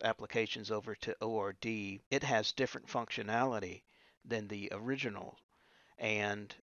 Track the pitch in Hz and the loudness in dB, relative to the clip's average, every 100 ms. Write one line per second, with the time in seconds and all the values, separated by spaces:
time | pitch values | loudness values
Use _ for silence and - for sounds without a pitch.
0 | 113 113 107 120 110 113 101 107 104 104 | 0 0 0 0 0 -2 -2 -2 -2 -6
1 | - 107 110 110 98 95 113 110 98 98 | -4 -2 0 0 0 -2 -2 -2 -4 -6
2 | - 139 139 113 107 - 127 127 - 123 | -2 0 4 4 4 2 0 0 -4 -2
3 | 113 - 104 113 131 110 92 90 _ _ | -2 -2 2 4 4 2 -2 -8 _ _
4 | - _ - 113 104 104 98 98 120 135 | -20 _ -4 -2 -2 -4 -4 -4 -2 0
5 | 127 98 - - _ _ _ - - - | -2 -4 -8 -14 _ _ _ -20 -18 -2
6 | 110 107 104 104 101 - | 2 4 2 0 -4 -12